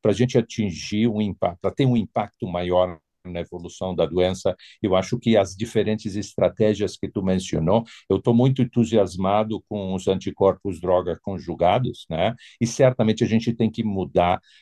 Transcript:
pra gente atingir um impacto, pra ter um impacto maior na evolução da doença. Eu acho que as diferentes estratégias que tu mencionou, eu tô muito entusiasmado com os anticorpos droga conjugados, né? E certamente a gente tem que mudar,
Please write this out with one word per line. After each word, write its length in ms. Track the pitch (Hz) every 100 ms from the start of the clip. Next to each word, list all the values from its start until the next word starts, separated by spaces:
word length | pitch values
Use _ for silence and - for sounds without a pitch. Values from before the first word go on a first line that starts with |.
pra 100 | 110
gente 240 | 98 123 123
atingir 680 | 117 - 104 82 - 104 117
um 140 | 104
impacto, 400 | 104 - 90 87
pra 100 | 98
ter 160 | - 131
um 100 | 120
impacto 500 | 95 - 101 - 98
maior 520 | 87 90 90 92 82 _ _ 90
na 120 | 87
evolução 520 | 85 87 85 - 92
da 140 | 90 82
doença. 480 | 87 90 92 98 - - -
Eu 140 | 101
acho 240 | 92 92 120
que 180 | 117 110
as 200 | 92 95
diferentes 580 | 107 110 104 107 107
estratégias 840 | 98 98 - 92 - 107 104 98 -
que 120 | 95
tu 160 | 107
mencionou, 580 | 95 95 - 80 80 110 117 - -
eu 120 | 95
tô 100 | -
muito 300 | 117 131 135
entusiasmado 1000 | 120 - 110 110 95 90 95 104 110 107 -
com 260 | 107 95
os 120 | 95 98
anticorpos 720 | 92 98 - 95 92 101 82
droga 380 | 87 90 90 82
conjugados, 840 | - 92 85 76 85 110 127 - -
né? 280 | 80 98 117 - -
E 60 | 117
certamente 560 | - 131 123 110 110
a 20 | 107
gente 260 | 113 113
tem 160 | 113 113
que 140 | 113
mudar, 580 | 110 95 87 90 87 92 _ _